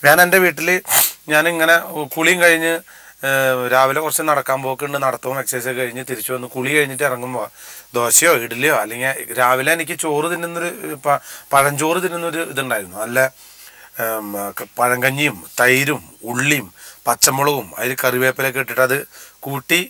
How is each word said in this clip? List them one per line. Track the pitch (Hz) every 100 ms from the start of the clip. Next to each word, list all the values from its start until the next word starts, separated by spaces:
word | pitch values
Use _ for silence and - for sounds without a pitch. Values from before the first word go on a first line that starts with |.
| 147
ഞാൻ | 160
എൻ്റെ | 175 190
വീട്ടിൽ, | 180 147 165 180 - - - - -
ഞാനിങ്ങനെ | 151 165 165 160 170 185 160 139 160
കുളിയും | 160 180
കഴിഞ്ഞ്, | 175 165 160 165 - - - - 135
ഏ, | 135 131 127 123
രാവിലെ | 127 131 143
കുറച്ച് | 156 139 156
നടക്കാൻ | 143 131 135 131
പോക്കുണ്ട്, | 131 143 143 135
നടത്തവും | - 131 135
exercise | 127 127 123
ഒക്കെ | 127
കഴിഞ്ഞ് | 123 120 131
തിരിച്ചു | 120 107 127
വന്ന് | 123 127
കുളി | 127 151
കഴിഞ്ഞിട്ട് | 139 131 147
ഇറങ്ങുമ്പോൾ | 127 127 123 104 - - - - 120
ദോശയോ | 120 - 170 143
ഇഡ്ഡലിയോ, | 117 117 147 139
അല്ലെങ്കിൽ | 104 120 131 127 117 117
രാവിലെ | 123 131 139 165
എനിക്ക് | 160 170
ചോറ് | 160 147 165
തിന്നുന്നൊരു | 170 170 170 175 - 151 147 147
പ-, | 143 - - -
പഴഞ്ചോറ് | 139 139 143 156 175
തിന്നുന്നൊരു | 180 170 170 160 165
ഇതുണ്ടായിരുന്നു. | 135 131 110 95 95
നല്ല, | 113 127 131 - - - - - - -
ഏം, | 113 110 104 101 101 -
ക-, | 101 -
പഴങ്കഞ്ഞിയും | 123 123 131 139 147 98 - -
തൈരും | 123 131 139 127 - - 110
ഉള്ളിയും | 120 139 147 98 - - - -
പച്ചമുളകും | 123 - 135 143 143 95 82
അതിൽ | 120 131
കറിവേപ്പിലൊക്കെ | 131 123 131 127 135 127
ഇട്ടിട്ട് | 131 127 127
അത് | 139 - - - - 139
കൂട്ടി | 139 - 170